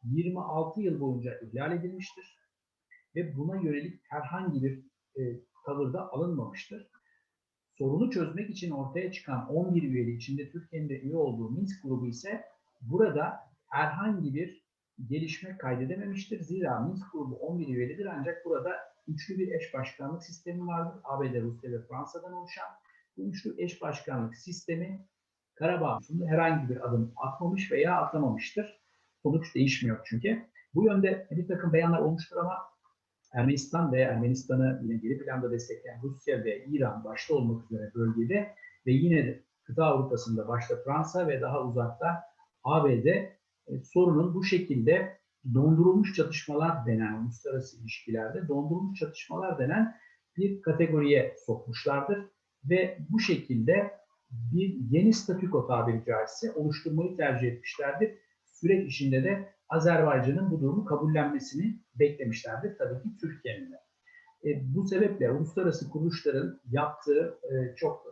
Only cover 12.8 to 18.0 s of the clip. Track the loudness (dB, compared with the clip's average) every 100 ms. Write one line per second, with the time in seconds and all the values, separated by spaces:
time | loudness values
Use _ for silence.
12.8 | -2 2 2 2 -2 -6 -14 _ -6 -2
13.8 | -2 -2 -2 -2 -2 -4 -6 -10 _ _
14.8 | _ -14 -6 -4 -4 -8 -12 -8 -4 -2
15.8 | -2 -4 -6 -8 -8 -8 -6 -4 -2 -2
16.8 | -2 -6 -8 -8 -8 -6 -6 -4 -4 -2
17.8 | -2 -4